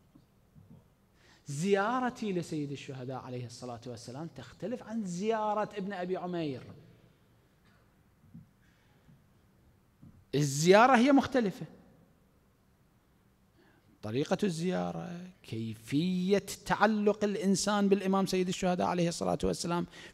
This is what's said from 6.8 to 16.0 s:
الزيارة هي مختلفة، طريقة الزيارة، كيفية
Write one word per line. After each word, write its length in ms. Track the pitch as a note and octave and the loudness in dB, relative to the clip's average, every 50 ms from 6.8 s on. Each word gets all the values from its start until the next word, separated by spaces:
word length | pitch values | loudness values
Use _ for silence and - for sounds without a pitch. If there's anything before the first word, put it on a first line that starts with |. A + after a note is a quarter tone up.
| - - - - - - _ _ _ _ _ _ _ _ _ _ _ _ _ _ _ _ _ _ _ _ _ _ _ - - - - _ _ _ _ _ _ _ _ _ _ _ _ - - - _ _ _ _ _ _ _ _ _ _ _ _ _ _ _ _ - - - - _ _ - | -20 -20 -20 -20 -20 -20 _ _ _ _ _ _ _ _ _ _ _ _ _ _ _ _ _ _ _ _ _ _ _ -20 -20 -20 -20 _ _ _ _ _ _ _ _ _ _ _ _ -20 -20 -20 _ _ _ _ _ _ _ _ _ _ _ _ _ _ _ _ -20 -20 -20 -20 _ _ 0
الزيارة 600 | C3+ D3+ C#3 C3+ D3 D#3+ F3 F#3+ G#3 A#3 C4+ C4 | 0 0 0 0 4 6 8 10 10 10 8 8
هي 160 | A3+ A#3+ C#4+ C#4 | 8 8 8 6
مختلفة، 540 | C#4 - - - B3+ A3+ F#3+ - - D#3 - - - - - - - - _ _ _ _ _ _ _ _ _ _ _ _ _ _ _ _ _ _ _ _ _ _ _ _ _ _ _ _ _ _ _ _ _ _ _ _ _ _ _ - | 6 6 4 2 0 2 0 -2 -6 -10 -16 -18 -20 -20 -20 -20 -20 -20 _ _ _ _ _ _ _ _ _ _ _ _ _ _ _ _ _ _ _ _ _ _ _ _ _ _ _ _ _ _ _ _ _ _ _ _ _ _ _ -8
طريقة 360 | G#2 A2 C3 D3+ - G3 - G#3 | -4 -2 -2 0 0 0 0 0
الزيارة، 880 | G3+ E3 D#3+ E3+ F#3 F3+ F3+ F3 F3 E3+ E3 E3+ F3 F3 F3 F3+ F#3 F#3 _ - | 0 -2 -2 -2 -2 -2 -2 -2 -4 -4 -6 -8 -10 -10 -12 -14 -16 -18 _ -16
كيفية 1040 | - A#2+ A2+ A2+ A2+ A2 - - - C3+ D3 | -10 -8 -6 -6 -6 -8 -10 -8 -2 0 0